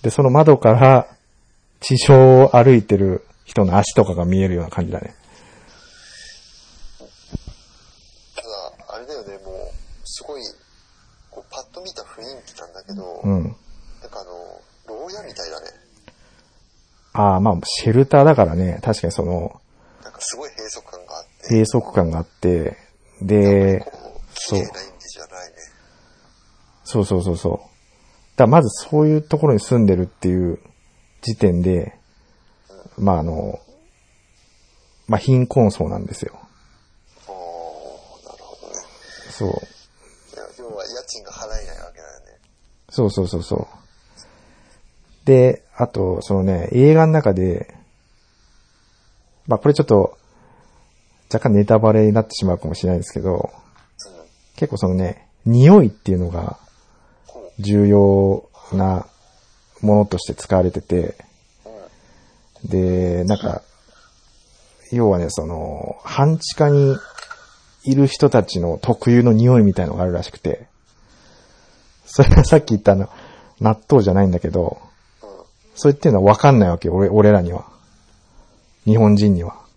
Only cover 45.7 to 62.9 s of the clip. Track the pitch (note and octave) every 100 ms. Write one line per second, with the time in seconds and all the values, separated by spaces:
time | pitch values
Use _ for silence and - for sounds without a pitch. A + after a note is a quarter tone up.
45.7 | - A#2+ G#2 F#2+ F2+ - G2 F#2+ F2+ -
46.7 | B2 C#3 D#3+ D#3+ D#3 A#2 F#2+ F#2 E2+ -
47.7 | - _ _ _ _ _ _ _ _ _
48.7 | _ _ _ _ _ _ _ - A2+ C#3+
49.7 | C#3+ C#3+ G#2 F#2+ - _ _ _ _ _
50.7 | _ _ _ _ _ _ A2+ B2 G2+ G2+
51.7 | A2+ A2 G#2+ G#2+ G#2+ A2 - F#2+ F2 D#2+
52.7 | F#2 F2+ F2 E2+ - F#2+ F2 - - _
53.7 | _ _ _ - - - _ _ - D3
54.7 | G#2+ F#2 F#2 F#2 - _ _ - A#2+ C#3
55.7 | G3+ A#2+ - - F2+ F2 F2 E2+ - _
56.7 | _ _ _ _ _ _ - - - G2+
57.7 | G#2 G2+ G2+ G2+ G2 G2 G2 _ _ -
58.7 | F#2+ F#2+ F#2 - _ _ _ _ _ _
59.7 | _ G#2+ G#2 G#2 F2+ - - - F#2+ F2+
60.7 | - - F2 D#2+ - - _ _ _ -
61.7 | A2 - _ _ _ _ _ _ _ -
62.7 | F#2 F#2